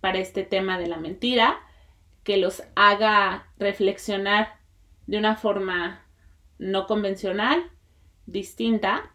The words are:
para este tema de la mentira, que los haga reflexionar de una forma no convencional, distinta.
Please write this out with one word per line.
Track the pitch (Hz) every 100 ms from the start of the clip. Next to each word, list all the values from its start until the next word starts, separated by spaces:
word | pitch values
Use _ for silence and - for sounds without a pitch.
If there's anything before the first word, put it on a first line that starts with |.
para | 190 185
este | 185 -
tema | 190 190 190 185
de | 170
la | 165
mentira, | 156 185 240 247 233 339 - - - _ _ _
que | - 196
los | 185 190 - -
haga | 208 202 214 208 196 - - -
reflexionar | 202 196 196 196 - 196 196 208 220 - _ _ _ _ -
de | 208
una | 214 220
forma | 220 202 190 180 175 185 _ _ - _ _ _
no | 185 196 190
convencional, | 214 202 196 196 190 226 320 349 - _ _ _ _ -
distinta. | 185 196 - 226 220 196 247 415